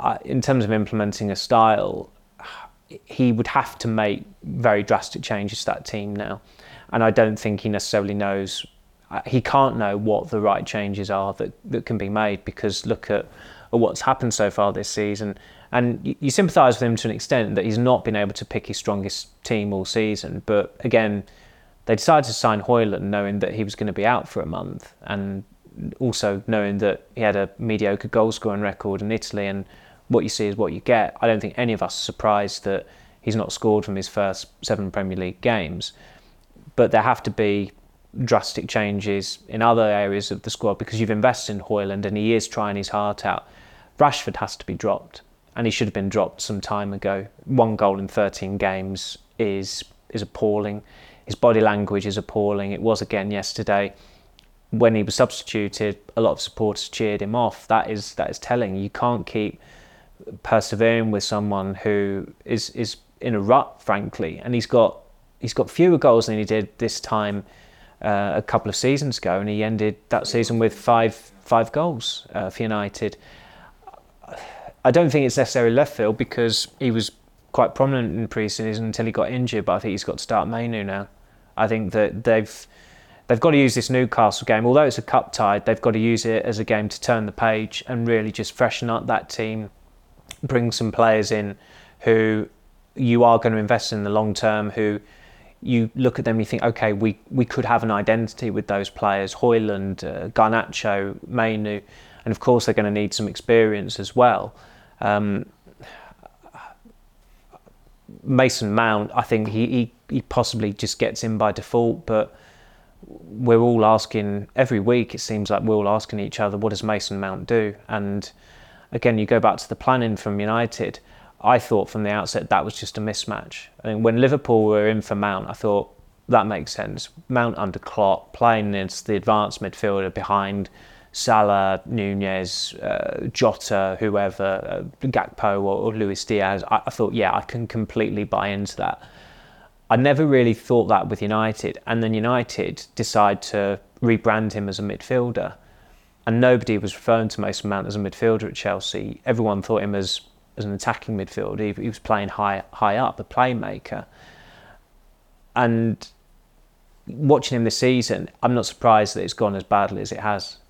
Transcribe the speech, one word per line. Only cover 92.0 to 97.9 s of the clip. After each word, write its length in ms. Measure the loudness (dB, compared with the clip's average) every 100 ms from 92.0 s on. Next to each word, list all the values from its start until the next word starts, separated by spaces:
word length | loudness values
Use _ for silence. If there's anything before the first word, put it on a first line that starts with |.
who 480 | 2 4 4 2 -2 _ _ _ _
you 300 | -2 2 6
are 160 | 8 6
gonna 160 | 4 0
invest 360 | 2 0 0
in 120 | -4
the 60 | -2
long 220 | 0 0
term, 380 | 0 0 0 -2
who 300 | -2 -2 -2 -8 -20 -20 -20 -20 -12
you 300 | 0 0 0 2
look 240 | 0 0
at 40 |
them, 140 | -2 0
you 80 | 0
think, 160 | 0
"Okay, 300 | -2 0 0
we, 260 | 2 0 -2 -4
we 120 | -2
could 200 | 0 0
have 180 | 0 0
an 80 | 2